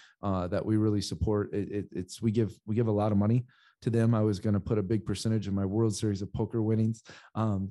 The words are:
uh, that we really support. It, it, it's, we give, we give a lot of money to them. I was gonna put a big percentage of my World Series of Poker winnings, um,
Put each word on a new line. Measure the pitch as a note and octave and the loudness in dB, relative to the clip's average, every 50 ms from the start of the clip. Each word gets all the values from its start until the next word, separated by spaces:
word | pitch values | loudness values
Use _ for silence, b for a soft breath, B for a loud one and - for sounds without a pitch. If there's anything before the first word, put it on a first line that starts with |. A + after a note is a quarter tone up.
| B B B B G#2 | B B B B -4
uh, | G2+ F#2+ F#2 F2+ | -2 0 0 0
that | F2 F#2 F#2 - | -2 -2 -2 0
we | A2 A2 | 2 2
really | G#2+ G#2+ G#2+ G#2 G2+ | 2 2 2 2 0
support. | F#2 - F#2 - - A2 G#2 G#2 G2+ - - | -2 -4 -4 -2 0 0 0 0 0 -2 -4
It, | G#2 F#2 - | -4 -4 -4
it, | G2+ G#2 F#2 - | -4 -6 -6 -6
it's, | - - - - - - | -8 -8 -8 -8 -6 -2
we | G#2+ A#2 | -2 0
give, | G#2 A#2+ A2 F#2 - - - | 2 2 0 -2 -4 -8 -8
we | A2+ G#2+ | -4 -2
give | A#2 A#2 | 0 0
a | A2+ | 2
lot | G#2 G#2 G#2 G#2+ | 2 2 2 2
of | G#2 G2+ | 2 4
money | G#2 G#2+ A#2 B2+ B2 b b b b b b b - | 4 4 2 2 0 b b b b b b b -4
to | B2 | 0
them. | A2+ A#2 A2+ A#2 A#2 | 2 2 4 4 4
I | G#2+ | 4
was | G#2+ G#2+ G2+ F#2 | 4 2 0 0
gonna | G#2 G#2+ G2+ G2 | 0 0 0 0
put | - - A#2 G#2 | 0 0 0 0
a | F#2+ | 0
big | F2+ A2+ G2+ - | 0 -2 -2 -2
percentage | - G2 - - A2+ A2 A2 G2 | -4 -4 -2 0 0 0 0 0
of | G2+ G2 | -2 -2
my | G2 G2 | -2 0
World | F#2+ G2+ A2+ A2+ A2 G2+ | 0 0 2 0 0 0
Series | - A2 G#2+ G2+ F#2+ G#2 | 0 -2 -2 -2 -2 -4
of | - - | -6 -4
Poker | - A2 - - A#2 G#2+ | -4 -4 -2 -2 0 0
winnings, | A2 A2+ A2 A2 A2+ A2 - - B B B B B B | 2 2 2 2 0 -2 -4 -10 B B B B B B
um, | G#2+ A2 A2 G2+ F#2+ G2 F#2+ | -2 -2 0 0 -2 -4 -6